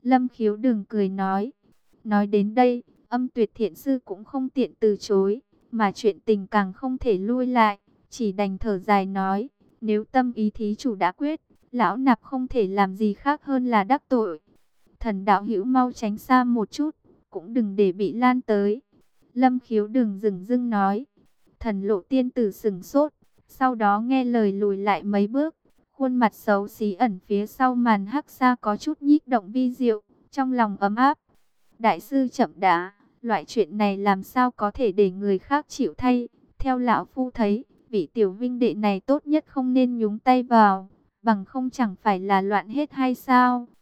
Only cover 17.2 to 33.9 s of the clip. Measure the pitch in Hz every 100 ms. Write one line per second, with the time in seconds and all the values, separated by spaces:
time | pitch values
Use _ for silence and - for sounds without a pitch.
17.2 | _ - 165 240 214 196 202 180 196 208
18.2 | 247 254 - 208 202 220 _ _ _ _
19.2 | _ 247 254 254 _ 220 208 247 226 196
20.2 | 208 185 190 247 240 214 196 208 277 _
21.2 | _ _ _ _ 226 202 196 208 175 262
22.2 | 254 - 220 190 226 185 190 277 302 _
23.2 | _ _ _ - 262 240 208 202 233 262
24.2 | 247 240 214 196 208 196 202 185 202 202
25.2 | 202 254 311 - _ _ _ _ 269 247
26.2 | 226 - - 202 208 - 214 180 233 185
27.2 | _ 202 214 - 254 247 240 208 196 262
28.2 | - - 254 247 214 208 - 311 285 302
29.2 | - 247 190 240 254 247 247 214 _ _
30.2 | _ - 262 254 220 196 202 214 269 311
31.2 | _ _ _ _ _ _ 226 170 - 277
32.2 | 254 - 240 170 190 170 180 208 _ _
33.2 | 240 202 156 - 165 208 208